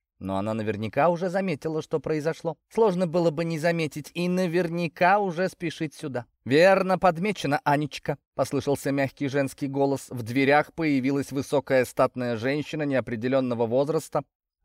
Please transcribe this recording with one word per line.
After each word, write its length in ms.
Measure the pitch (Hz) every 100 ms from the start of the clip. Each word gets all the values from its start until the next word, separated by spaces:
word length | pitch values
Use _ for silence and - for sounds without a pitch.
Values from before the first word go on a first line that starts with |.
| _ -
Но 180 | 95 95
она 160 | 104
наверняка 560 | 110 107 104 110 139 160
уже 200 | 170 185
заметила, 520 | 190 190 147 160 156
что 180 | - 156
произошло. 580 | 170 156 147 160 170 151 _
Сложно 340 | - 226 175 180
было 240 | 170 170
бы 140 | 151 170
не 140 | 165
заметить, 520 | 170 170 156 151 139 165
и 120 | 175
наверняка 920 | 180 185 170 170 170 170 - 175 208
уже 280 | 196 165 185
спешит 460 | - 165 - 156
сюда. 320 | - 151 120 117 _
«Верно 540 | 113 139 185 190 185 185
подмечено, 640 | 185 165 208 196 147 143
Анечка», — 540 | - 147 151 - - 147 _ -
послышался 560 | 135 139 143 139 147
мягкий 360 | 139 135 - 139
женский 400 | 143 135 - 139
голос. 400 | 139 139 135 -
В 140 | 123
дверях 500 | 113 123 135 147 151
появилась 580 | - 160 139 127 139 131
высокая 540 | 135 127 143 - 131 120
статная 500 | - 131 127 123 113
женщина 460 | 123 147 139 156
неопределенного 840 | 147 131 117 117 123 135 127 117 117
возраста, 560 | 127 143 160 - 151 - _ _ _